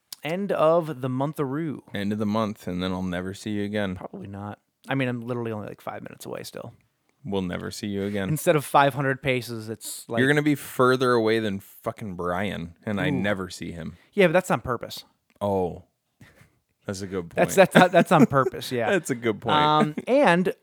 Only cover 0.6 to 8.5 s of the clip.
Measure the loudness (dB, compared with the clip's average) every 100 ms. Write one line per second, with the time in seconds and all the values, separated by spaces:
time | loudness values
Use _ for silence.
0.6 | 4 4 0 -4 -4 -2 -4 -4 -6 -4
1.6 | -6 -8 -8 -6 -2 -2 0 0 -2 -4
2.6 | -6 -4 -2 -4 -4 -6 -6 -8 -6 -6
3.6 | -4 -2 -4 -6 -12 -14 -14 -12 -12 -14
4.6 | _ _ -4 -2 -2 -4 -6 -6 -6 -8
5.6 | -10 -12 -12 -10 -12 -16 -12 -12 -12 -14
6.6 | -16 -18 _ _ _ _ -6 -4 -2 -4
7.6 | -8 -8 -6 -4 -4 -2 -2 0 2